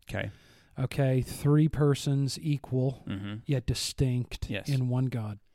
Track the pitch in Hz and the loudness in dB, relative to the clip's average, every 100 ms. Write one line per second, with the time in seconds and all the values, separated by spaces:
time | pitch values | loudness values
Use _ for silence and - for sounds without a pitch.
0 | - 104 101 - - - _ - 127 - | -8 -6 -6 -8 -20 -20 _ -6 -4 0
1 | 135 131 120 - 143 151 156 135 147 135 | 2 2 0 0 4 6 6 4 2 2
2 | - 139 135 - 160 143 - 127 131 131 | 2 0 0 -2 -2 -4 -2 0 0 -2
3 | - 98 101 107 - 135 - 117 - - | -6 -6 -6 -8 -2 -2 0 -2 -2 0
4 | 135 123 123 - - 196 151 135 127 123 | 0 0 -4 -8 -6 -6 -2 0 0 0
5 | 127 120 107 104 _ | 0 -2 -6 -10 _